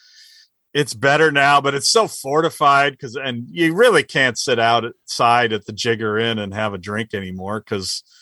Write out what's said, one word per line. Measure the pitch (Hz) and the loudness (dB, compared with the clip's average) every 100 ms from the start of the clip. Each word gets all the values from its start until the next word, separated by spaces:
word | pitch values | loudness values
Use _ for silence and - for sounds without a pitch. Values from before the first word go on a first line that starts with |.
| _ _ - _ _ _ _ | _ _ -20 _ _ _ _
it's | 143 143 | -4 -4
better | 113 139 147 160 | 0 2 4 4
now, | 143 139 143 | 4 4 4
but | 139 | 2
it's | 139 - | -2 0
so | 226 202 | 2 0
fortified | - 135 147 160 - 147 139 143 131 | -4 -4 0 0 2 2 4 2 -2
'cause, | 131 131 | -12 -10
and | 135 120 123 | -8 -8 -8
you | 165 165 | -2 0
really | 170 247 175 | 4 4 4
can't | - 156 131 110 | 2 0 0 0
sit | - 117 | -2 2
outside | 113 117 117 - - - 120 120 117 | 4 2 0 -10 -10 0 2 4 2
at | 107 - | -2 -8
the | |
Jigger | 104 120 113 110 107 | -6 -4 -2 -2 -2
Inn | 117 113 | -2 -4
and | 101 | -6
have | 101 107 | -6 -6
a | 98 | -6
drink | 95 104 113 | -8 -8 -6
anymore | 104 92 92 95 107 | -8 -10 -10 -8 -8
'cause, | - 104 92 - - _ | -6 -8 -6 -10 -12 _